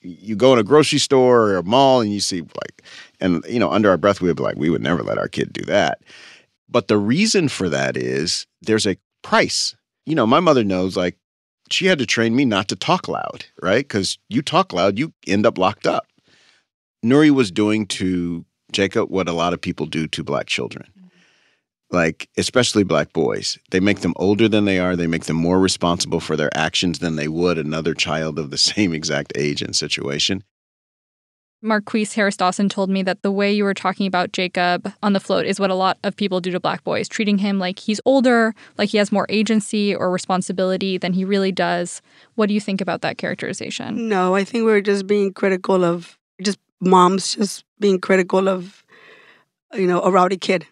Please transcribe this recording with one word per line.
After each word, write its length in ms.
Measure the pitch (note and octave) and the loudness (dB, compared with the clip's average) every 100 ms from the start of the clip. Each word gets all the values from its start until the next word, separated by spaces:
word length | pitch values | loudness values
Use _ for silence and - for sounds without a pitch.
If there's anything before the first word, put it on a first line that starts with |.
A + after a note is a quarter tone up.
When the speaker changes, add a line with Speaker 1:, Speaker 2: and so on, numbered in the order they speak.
Speaker 1:
you 360 | F2+ E2 G2+ G#2+ | -16 -16 -8 4
go 160 | B2+ | 6
in 60 | B2+ | 6
a 60 | |
grocery 340 | G2+ D3 D3 C#3+ | 6 4 4 0
store 420 | - C3+ B2+ B2 | 2 4 6 6
or 160 | G#2+ F#2 | 4 2
a 60 | |
mall 400 | F2 B2 C3+ B2+ | 2 4 6 4
and 100 | G#2+ | 2
you 80 | G2+ | -2
see, 220 | - F#2 | -4 -6
like, 400 | D#2 - - - - - - _ | -8 -12 -12 -16 -20 -20 -20 _
and, 220 | F#2 E2+ - | 0 0 -2
you 100 | A#2+ | -2
know, 120 | F#2 | 2
under 180 | F2+ G#2 | 4 4
our 80 | F2 | 4
breath, 240 | E2+ G2+ | 4 2
we 80 | F2+ | 0
would 80 | D2+ | 0
be 60 | |
like, 140 | A#1 G1+ | -2 -2
"We 120 | D#2 | 0
would 140 | C#2+ | 0
never 200 | A#1+ E2 | 0 -2
let 140 | G1+ G#1 | -2 -4
our 120 | G1+ | -4
kid 220 | - - | -4 -6
do 100 | - | -6
that." 380 | G1+ G2+ D#2+ - _ - - - _ _ _ | -2 2 2 -2 _ -20 -20 -20 _ _ _
But 200 | A#2+ G#2 | -2 2
the 100 | G#2+ | 2
reason 500 | G2+ C#3+ A3 G#3+ D3+ | 2 2 2 2 0
for 220 | - F#2 | -2 -4
that 260 | C#2+ C2+ B1+ | -2 -2 -2
is 500 | B1 C2 E2 - - _ | -4 -2 -2 -6 -8 _
there's 260 | - G#2+ G2+ | -2 0 0
a 120 | F#2 _ _ | -4 _ _
price. 520 | - A3+ F3 - - - _ _ | 0 2 2 -2 -4 -8 _ _
You 100 | - | -4
know, 120 | D#3 A2 | 0 4
my 140 | C#3+ | 4
mother 220 | F3 C3+ | 6 4
knows, 320 | G#2 F#2 F#2 | 4 0 -2
like, 220 | G2 F2+ - _ _ _ _ _ | -2 -4 -4 _ _ _ _ _
she 160 | - F#3 | -2 0
had 120 | F3+ | 0
to 60 | A#2 | 0
train 300 | - A2+ A#2 | 0 0 2
me 80 | |
not 240 | C#3 G2+ G#2+ | 2 0 -2
to 80 | G#2 | -6
talk 320 | - F3+ - | -2 -2 -2
loud, 380 | C2+ G1+ - - - | -8 -8 -12 -16 -8
right? 260 | F2+ G#2+ C#3+ | 0 0 0
'Cause 300 | G#2+ F#2 - _ | -4 -4 -6 _
you 140 | A2 | -4
talk 320 | D3+ D#3+ F#3 | 0 0 0
loud, 240 | F2+ F#2+ G2+ | 2 0 0
you 160 | D#3 _ - | -6 _ -4
end 200 | G2 A2 | 2 2
up 100 | G2 | 2
locked 300 | F#2 G#2 - | -2 0 -2
up. 200 | - - _ _ _ _ _ _ _ _ _ | -2 -6 _ _ _ _ _ _ _ _ _
Nuri 280 | A2+ C#3 D#3 | 2 6 6
was 200 | C#3 A2+ | 4 2
doing 360 | E2+ G#2 G#2+ G2+ | 0 0 0 -2
to 580 | - F#2+ F2+ F2 E2+ E2+ _ _ | -4 -2 -2 -2 -6 -10 _ _
Jacob 360 | - G2 A#2 G#2 | -2 0 0 -2
what 200 | F#2+ F2 | -2 -2
a 40 | |
lot 220 | E2+ E2+ | -2 -2
of 60 | F2 | -2
people 240 | F#2 E2+ D#2+ | -6 -6 -6
do 200 | E2 D#2 | -6 -6
to 140 | - | -8
black 240 | C#2+ C2+ G1+ | -4 -6 -4
children, 400 | - A#1+ - - _ F#3 _ _ _ _ _ _ _ _ | -6 -6 -10 -20 _ -20 _ _ _ _ _ _ _ _
like, 380 | F2 E2 D#2+ - - | 0 0 -2 -8 -6
especially 480 | F#2 C3 A#2+ G#2+ | -2 0 2 2
black 300 | F#2 D#2+ D#2 | 2 0 -2
boys. 420 | E2+ C#2 G1+ G1+ - _ | -2 -2 -2 -6 -10 _
They 100 | F#2+ | -2
make 200 | G2 G2+ | 0 0
them 140 | F2+ - | -2 0
older 320 | F#2 G#2 A2+ | 0 2 2
than 180 | G#2+ G#2 | 2 2
they 120 | F#2+ | 0
are. 180 | F2+ F2+ | 0 -2
They 100 | E2+ | -2
make 180 | E2 | -4
them 120 | D#2 D#2+ | -2 -2
more 240 | E2+ F#2 | 2 2
responsible 600 | F#2+ - F2 E2+ - E2+ | 2 2 0 0 -2 -4
for 160 | - D#2 | -2 -2
their 180 | D2+ | -2
actions 440 | - D#2+ - F#2 E2 | 0 -2 0 -2 -2
than 180 | F2+ D#2 | -4 -4
they 120 | D2+ | -4
would 280 | D#2 F2 E2 | -2 0 0
another 380 | D2 D#2+ D#2+ | -4 -4 -4
child 440 | D#2+ - D#2+ D#2+ D2+ | -4 -4 -2 -4 -6
of 120 | D2 | -8
the 80 | C#2 | -2
<laughs> 120 | - | -2
same 180 | - G#2 | 0 0
exact 400 | D#2+ D#2 C#2+ D2 | 0 -4 -4 -4
age 280 | - D2 C#2+ | -4 -4 -4
and 120 | - | -6
situation. 680 | - D2+ - C#2 C#2+ - F#2+ - _ _ _ _ _ _ _ _ _ _ _ | -6 -6 -6 -6 -4 -2 -4 -8 _ _ _ _ _ _ _ _ _ _ _
Speaker 2:
Marqueece 500 | A3 G#3+ G#3 A3+ G#3 | -2 -2 0 -4 -2
Harris 240 | - G3+ - | 0 0 2
Dawson 320 | F#3 F#3 G3+ | -2 0 -2
told 220 | - F#3+ | 0 -2
me 120 | F#3+ | 0
that 200 | F#3 F3+ | -2 -2
the 100 | G3+ | -2
way 180 | G3 G3+ | 0 0
you 140 | G#3 | 0
were 80 | G3+ | 0
talking 340 | F#3+ F#3+ F#3+ G3 | -2 -4 -2 -2
about 260 | F#3 F3+ | -2 -2
Jacob 600 | - F3+ F#3+ F3+ F3+ G3+ - | -2 -4 0 0 0 -4 -6
on 120 | G#3 | -2
the 60 | G3 | -2
float 260 | - F#3+ - | 0 -2 0
is 120 | F#3+ | -2
what 120 | G3 | -2
a 40 | |
lot 220 | F#3 F#3+ - | 0 0 0
of 100 | G3+ | -6
people 240 | - G3+ F#3 | -4 -4 -2
do 120 | F3+ | -4
to 100 | F3+ | -4
black 240 | E3+ - | -4 -4
boys, 240 | - - - | -4 -4 -4
treating 300 | - G#3 G3+ | -4 0 0
him 200 | G3+ G3 | 0 -2
like 200 | F3+ F#3+ | -4 -6
he's 240 | - G#3+ | -6 -4
older, 500 | - C4+ B3+ A#3 A3+ G#3+ - - | 2 4 4 4 2 -2 -16 -4
like 140 | G#3 | -2
he 80 | G#3+ | 0
has 120 | G3+ | 0
more 140 | G3+ - | 0 0
agency 640 | G3+ G#3 A3 - G#3+ G3+ | -2 2 0 0 -2 -2
or 160 | F#3+ F3+ | 0 -2
responsibility 880 | F3+ - F#3 - F#3 F#3 F#3 F#3+ F#3 | -2 -2 -4 -2 -2 -2 0 -2 -2
than 160 | F3+ | -2
he 100 | F#3 | -2
really 280 | F#3+ G3+ F#3+ | 0 0 0
does. 500 | F3+ F3 F3 F3 - _ _ _ | 0 -2 -2 -4 -10 _ _ _
What 140 | - G#3+ | -2 0
do 60 | |
you 60 | G#3 | 0
think 220 | G3+ F#3+ | -2 -4
about 180 | F#3 E3+ | -4 -4
that 160 | - - | -4 -6
characterization? 920 | - - - - - - - - A3+ | -6 -6 -8 -8 -10 -10 -8 -6 -2
Speaker 3:
No, 240 | G3 F#3 | 0 2
I 100 | F#3+ | 0
think 220 | G3 A#3 A3+ | -2 0 2
we 60 | |
were 100 | G#3+ | 2
just 240 | G3+ G3+ F#3+ | 2 -2 0
being 260 | G#3 G3 | 0 0
critical 520 | F#3 G3 F#3 F#3 F#3+ | -2 -2 -2 0 2
of, 340 | F3 E3+ E3+ _ _ _ | 2 0 -6 _ _ _
just 160 | F#3 F#3+ _ _ | -6 -6 _ _
moms 520 | F#3 F3+ F3+ F#3+ - | 4 6 6 4 -4
just 300 | - G3+ - _ _ | -4 -4 -6 _ _
being 180 | G#3 F#3+ | 0 0
critical 480 | - F#3+ F#3 F#3+ F#3+ | 2 0 2 0 0
of, 380 | F#3 F3+ - _ - - - _ _ _ _ _ | -2 -8 -20 _ -20 -20 -20 _ _ _ _ _
you 140 | - F#3 | -2 0
know, 160 | F3 | 2
a 80 | F#3 | 2
rowdy 260 | F#3+ F3+ F#3+ | 4 2 0
kid. 300 | - F#3 D#3 | -2 -2 -2